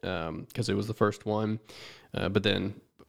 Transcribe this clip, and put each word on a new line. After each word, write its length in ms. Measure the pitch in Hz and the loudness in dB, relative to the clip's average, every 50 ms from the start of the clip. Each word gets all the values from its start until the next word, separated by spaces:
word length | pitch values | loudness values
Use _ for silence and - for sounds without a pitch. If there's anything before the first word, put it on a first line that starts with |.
| - | -4
um, 420 | 95 92 85 82 82 80 - - - - | -2 -2 -2 -2 -4 -4 -6 -8 -6 -4
'cause 140 | - 117 - | -2 0 2
it 80 | 98 | 2
was 100 | 101 104 | 0 0
the 80 | 113 110 | -2 0
first 320 | - 110 104 104 - - | 2 2 2 2 0 -2
one. 320 | 107 107 107 107 107 110 110 - - - - - - - - - - - | -2 0 0 2 0 -2 -2 -6 -10 -18 -18 -18 -18 -18 -20 -16 -8 -2
Uh, 140 | 101 - 95 | -2 0 2
but 160 | 98 107 98 | 4 4 4
then 280 | 107 98 98 95 101 107 - - _ _ - - | 4 2 2 0 -2 -6 -8 -14 _ _ -20 -20